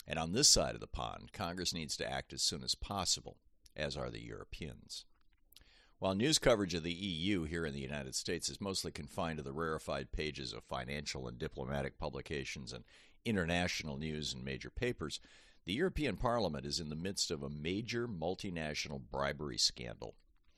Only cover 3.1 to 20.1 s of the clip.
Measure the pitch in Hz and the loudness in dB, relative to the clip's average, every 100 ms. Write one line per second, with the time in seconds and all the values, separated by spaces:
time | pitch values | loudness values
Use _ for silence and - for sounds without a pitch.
3.1 | - - - - _ - - 73 71 62 | 0 -2 -14 -20 _ -14 -4 -2 -2 -6
4.1 | 55 57 50 - - 73 57 - - - | -6 -8 -10 -10 -8 -8 -10 -10 -12 -12
5.1 | - - _ _ - - - - - 95 | -20 -20 _ _ -20 -20 -20 -20 -2 0
6.1 | 95 143 151 135 107 95 85 82 85 101 | 4 6 6 8 8 6 2 0 -2 -2
7.1 | 80 92 95 78 85 80 69 67 73 65 | 0 2 2 2 0 0 -2 -4 -4 -4
8.1 | - - 85 - 69 98 92 85 87 73 | -4 -2 -2 -2 -2 -2 -2 -2 -6 -6
9.1 | - 82 78 69 71 82 78 - 71 69 | -2 0 0 -4 -2 0 0 -2 -2 -2
10.1 | - 78 71 62 57 - 65 62 73 76 | -2 -2 -2 -6 -8 -4 -4 -2 -4 -4
11.1 | 69 62 62 80 - 64 69 67 - 76 | -4 -6 -4 -4 -2 -2 0 -2 -4 -4
12.1 | 65 - 73 67 76 62 62 - - - | -4 -4 -4 -4 -6 -8 -10 -12 -20 -20
13.1 | - 120 101 82 87 87 - 80 69 78 | -6 0 2 4 4 2 0 -2 -2 -2
14.1 | 76 67 64 65 65 62 - 123 - 76 | -2 -2 -4 -4 -4 -6 -2 0 0 -4
15.1 | - - - - - - 113 185 - 143 | -4 -10 -20 -20 -10 -2 2 2 2 0
16.1 | 87 120 120 90 71 71 78 76 78 95 | 2 4 4 4 0 -2 -2 -2 -2 -2
17.1 | - - 76 69 73 76 98 113 117 120 | 0 0 0 -2 -2 0 0 0 -2 -2
18.1 | 87 85 95 101 85 76 76 71 69 60 | 0 0 0 -2 -2 -2 -2 -4 -6 -4
19.1 | 67 69 73 73 55 - - 60 55 55 | 0 2 0 -2 2 2 2 -6 -6 -8